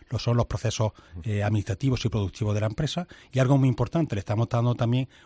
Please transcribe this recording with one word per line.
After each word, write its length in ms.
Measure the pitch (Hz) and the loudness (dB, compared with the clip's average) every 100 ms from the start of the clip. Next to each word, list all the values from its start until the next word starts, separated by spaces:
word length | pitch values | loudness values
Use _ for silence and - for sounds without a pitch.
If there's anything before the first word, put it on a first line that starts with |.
| - | -8
lo 80 | 113 | -6
son 180 | - 120 | 0 0
los 100 | 117 | 0
procesos, 460 | 110 113 - 107 - - 92 | -2 -2 -2 -2 -4 -16 -10
eh, 180 | 110 104 | -4 -2
administrativos 640 | 104 107 95 98 135 123 | 0 0 0 -2 0 0
y 40 | 113 | 0
productivos 460 | 110 95 - 107 | -2 -2 -2 -2
de 60 | 104 | 0
la 60 | 107 | -2
empresa. 400 | 107 151 - 175 - - | -2 -4 -4 -8 -12 -6
Y 80 | 127 | 0
algo 180 | 127 139 | 4 4
muy 100 | 131 | 4
importante, 460 | 117 123 170 151 | 2 0 0 0
le 60 | 101 | -2
estamos 280 | - 107 117 | -2 0 0
dando 260 | 120 120 | 2 0
también 340 | 120 117 123 131 - | 2 2 0 -2 -8